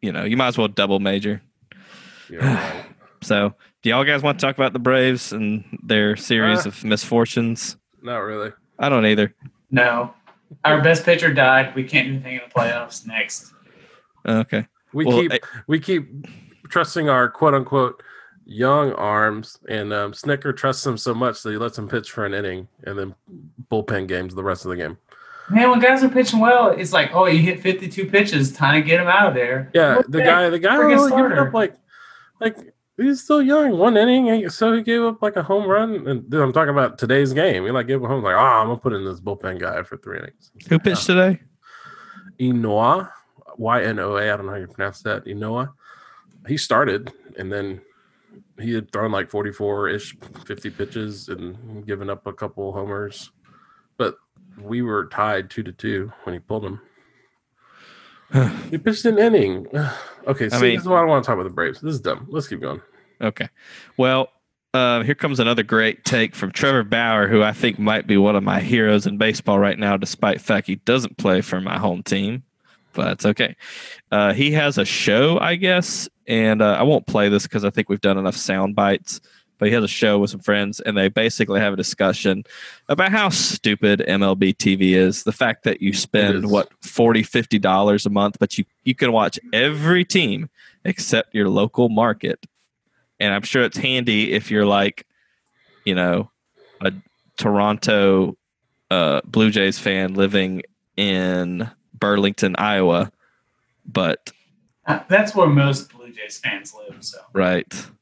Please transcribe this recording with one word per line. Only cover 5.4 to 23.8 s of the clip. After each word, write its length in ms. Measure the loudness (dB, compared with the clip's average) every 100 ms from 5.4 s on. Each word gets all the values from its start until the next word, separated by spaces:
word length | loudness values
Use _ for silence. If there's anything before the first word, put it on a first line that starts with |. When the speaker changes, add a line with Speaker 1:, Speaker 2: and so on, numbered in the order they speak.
| -4 -4 -6 -18
Speaker 1:
their 320 | -2 2 2 0
series 500 | -2 0 2 0 -2
Speaker 2:
Uh, 20 |
Speaker 1:
of 160 | -6
misfortunes? 920 | -2 -2 0 0 2 0 -4 -4 -10 -14 _ _
Speaker 2:
not 160 | -10 -8
really. 340 | -6 -8 -10 -12 _ _
Speaker 1:
I 100 | 0
don't 160 | 2 4
either. 280 | 4 2 _ -20 _ _
Speaker 3:
No. 420 | 2 2 2 -4 -10 _ _ _ -4
Our 180 | 2 4
best 220 | 4 4
pitcher 280 | 4 2 2
died. 420 | 4 6 6 2
We 100 | -4
can't 220 | -2 -2 -2
do 60 |
anything 200 | -6 -8
in 60 | -12 -6
the 80 |
playoffs. 520 | -2 -2 -4 -8 -14 -10
Next. 480 | -8 -6 -10 -16 _ _ _ _ _ _ _ -4
Speaker 1:
Okay. 400 | -2 -2 -4 -6 _ _
Speaker 2:
We 140 | -4 2
Speaker 1:
Well, 140 | 2
Speaker 2:
keep, 100 | 2
Speaker 1:
I 60 | -2 -6 -20 -4
Speaker 2:
we 140 | -2
keep 260 | 0 -4 -4 -16 -20 -20 -20 _ -6
trusting 400 | -4 -2 -2 2
our 200 | 2 2
quote 240 | 2 2
unquote 480 | 2 0 0 0 -2 -20 -20 -20 _ -18
young 460 | -2 2 2 2
arms, 680 | -2 -2 2 0 -2 -10 -18 -8
and, 220 | -8 -4
um, 180 | -4 -6
Snicker 400 | -8 -4 -4 -4
trusts 320 | -4 -4 -2
him 140 | -4 -4
so 160 | -4
much 280 | -2 -2 -4
that 80 | -8
he 60 | -6
lets 220 | -6 -8
him 100 | -8
pitch 220 | -8 -8
for 160 | -8 -6
an 80 |
inning 340 | -4 -6 -8 -12 _
and 160 | -14 -10
then 160 | -10 -14 _ -20 -20 _ -6
bullpen 360 | -6